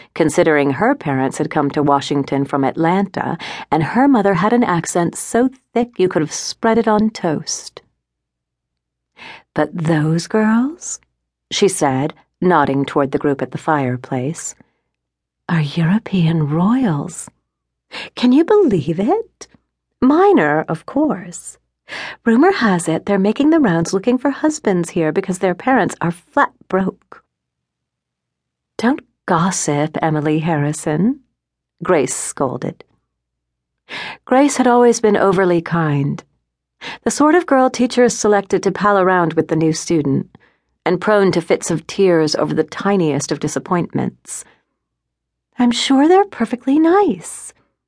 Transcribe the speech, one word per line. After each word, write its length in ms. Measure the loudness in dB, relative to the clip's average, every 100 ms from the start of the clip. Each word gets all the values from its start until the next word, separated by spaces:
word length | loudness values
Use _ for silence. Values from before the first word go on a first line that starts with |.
| -18
considering 580 | -2 0 4 4 4 2
her 220 | 0 0
parents 440 | 0 -2 -2 -2 -2
had 120 | -4
come 200 | -2 -2
to 120 | 0
Washington 600 | 2 2 0 -4 -2 -2
from 200 | -2 -2
Atlanta, 760 | -2 0 0 0 -2 -4 -6 -6 -10 -14 -4
and 120 | -2
her 240 | 0 2 4
mother 280 | 4 2
had 180 | 0 2
an 100 | 2
accent 540 | 2 -2 -2 -2 -2 -4
so 320 | -4 0 0 -4 _
thick 260 | -4 -4 -2
you 80 | 0
could 140 | 0
have 240 | -4 -6 -10
spread 260 | -2 0 2
it 100 | 2
on 220 | 2 0
toast. 720 | -2 -4 -4 -6 -12 -12 -20 _ _ _ _ _ _ _ _ _ _ _ _ _ _ -20 -20 _
"But 200 | -4 -4
those 520 | -2 -2 0 0 -2 -2
girls," 760 | -2 2 0 0 -6 -14 -14 _ _ _ _ _
she 160 | 0 0
said, 460 | 2 -2 0 -4 -8 _ -4
nodding 440 | 2 2 2 0
toward 260 | -2 -2 0
the 80 | 0
group 240 | -2 -2
at 80 | -6
the 80 | -6
fireplace, 960 | -2 0 -2 -6 -6 -6 -6 -8 -14 -16 _ _ _ _ _ _ _ _ -4
"are 120 | -2
European 880 | -2 -2 0 0 0 0 2 0 0
royals. 800 | 0 2 2 0 -2 -6 -12 -18 _ _ _ _ _ _ -16 -14
Can 160 | -2 2
you 140 | 4
believe 560 | 4 4 4 2 -2 -2
it? 480 | 0 -2 -4 _ -20 _ _ _ _ 0
Minor, 640 | 2 4 6 4 4 0 -2
of 180 | -6 -4
course. 720 | -2 -2 -2 -8 -16 -20 -20 _ _ -16 -14 -14 -6
Rumor 280 | 0 4 4
has 340 | 2 0 0 0
it 180 | -4 0
they're 120 | 0
making 320 | 0 2 2
the 80 | 4
rounds 340 | 2 2 0
looking 260 | -2 0 0
for 120 | -2
husbands 600 | 0 -2 -2 -2 -2 -2
here 200 | -2 -2
because 300 | -2 -4 -2
their 140 | -2
parents 420 | -2 0 2 0 -2
are 120 | -6
flat 400 | -6 _ -2 -2 _ -4
broke." 560 | -2 -2 -8 _ -20 _ _ _ _ _ _ _ _ _ _ _ _ _ _ _ -4
"Don't 240 | -2 -2 _ _ -2
gossip, 720 | 0 0 -2 -2 -2 -2 -2
Emily 380 | -2 -2 0 -2
Harrison," 800 | -2 -2 -2 -4 -4 0 0 -2 _ _ _ _ _ _
Grace 320 | 0 0 0
scolded. 720 | -6 -10 -4 -4 -4 -8 -10 -20 _ _ _ _ _ _ _ _ _ _ -14 -14 -16
Grace 340 | 0 2 2 2
had 100 | 2
always 320 | 6 4 4
been 160 | 2 2
overly 440 | 2 2 2 0
kind, 600 | 0 -2 0 0 -2 -6 _ _ _ _ _ _ -16 -6
the 80 | -6
sort 240 | 2 4
of 120 | 4 2
girl 220 | 2 2
teachers 480 | 0 -2 2 2 2
selected 460 | 0 0 0 -2
to 80 | -2
pal 260 | 0 0 2
around 360 | 2 2 2
with 160 | -2 -2
the 80 | 0
new 160 | 0
student, 580 | -2 -2 -2 0 -2 -4 _ _ _ _ _ -4
and 160 | -2
prone 280 | 2 2 2
to 80 | 0
fits 280 | 0 -2 -2
of 160 | -6 -6
tears 480 | 0 2 4 2 0
over 180 | -2
the 100 | -2
tiniest 680 | -4 -4 -2 0 0 -2 -4
of 100 | -4
disappointments. 1000 | -4 -6 -4 -4 -2 -4 -6 -8 -16 -16 -16 _ _ _ _ _ _ _ _ _ _ -2
"I'm 120 | 0
sure 380 | 0 2 4 6
they're 160 | 4
perfectly 540 | 2 -4 -6 -4 0 2
nice." 760 | 4 4 2 -2 -8 -18 -20 _ _ _